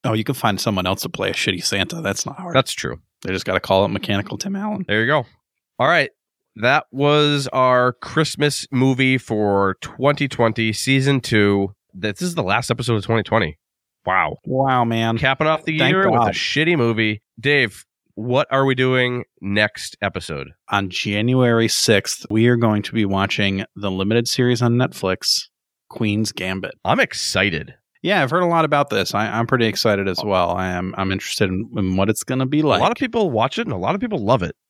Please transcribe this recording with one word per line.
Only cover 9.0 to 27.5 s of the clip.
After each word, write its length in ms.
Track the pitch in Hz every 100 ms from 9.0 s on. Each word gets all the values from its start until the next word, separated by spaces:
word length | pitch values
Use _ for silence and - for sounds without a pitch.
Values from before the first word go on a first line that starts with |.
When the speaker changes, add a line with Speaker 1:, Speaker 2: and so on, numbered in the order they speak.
| 131 131
Speaker 2:
for 580 | - 107 104 98 98 92
twenty 460 | - - 135 143 139
twenty, 440 | - 113 107 113
season 480 | 104 - 135 135 139
two. 540 | - 110 101 101 98 - _
This 300 | 95 107 101
is 120 | 180
the 80 | 170
last 280 | 95 107 -
episode 260 | 123 117 113
of 80 |
twenty 180 | - 113
twenty. 360 | 101 110 82 73 _ _ _ _ -
Wow. 320 | 92 78 73 -
Speaker 1:
Wow, 380 | 131 135 127 117
man. 320 | 113 113 113
Speaker 2:
Capping 280 | 135 131 156
off 180 | 156
the 140 | - 156
Speaker 1:
Thank 140 | 131
Speaker 2:
year 180 | 185 190
with 100 | 120
a 20 |
Speaker 1:
God. 80 | 110
Speaker 2:
shitty 440 | 92 - 143 156 165
movie. 420 | 117 113 110 104 _ -
Dave, 460 | 139 143 113 - - _ _
what 320 | - 117 123 -
are 140 | 135 135
we 80 |
doing 500 | 127 127 127 123 123 - _
next 560 | 98 101 107 - - -
episode? 460 | 98 92 - 73 65 - -
Speaker 1:
On 200 | 104 98
January 800 | - 107 104 117 127 123 117 113
sixth, 580 | - - 101 - - -
we 180 | 110 120
are 80 | 120
going 260 | 117 104
to 100 | 101
be 120 | 113 101
watching 580 | 98 98 - 98 98 - 98
the 140 | 101
limited 380 | 95 98 117 120
series 320 | - 123 117
on 120 | 120
Netflix, 720 | 120 131 - 95 92 - - - _ _ _ _
Queen's 440 | - 107 104 107
Gambit. 420 | - 92 95 - -
Speaker 2:
I'm 160 | 92 190
excited. 720 | - - - - 139